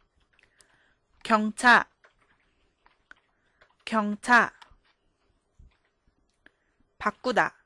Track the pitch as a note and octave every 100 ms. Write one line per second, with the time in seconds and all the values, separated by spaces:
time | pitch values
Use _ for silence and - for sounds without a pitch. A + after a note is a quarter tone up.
0 | _ _ _ _ _ _ _ _ _ _
1 | _ _ - A3 G#3+ - B3 A3+ - _
2 | _ _ _ _ _ _ _ _ _ _
3 | _ - _ _ _ _ _ _ - A3
4 | G#3 G#3 - A#3+ G3 - - _ _ _
5 | _ _ _ _ _ _ - _ _ _
6 | _ _ _ _ - _ _ _ _ -
7 | G#3+ - B3+ G3+ D#3 -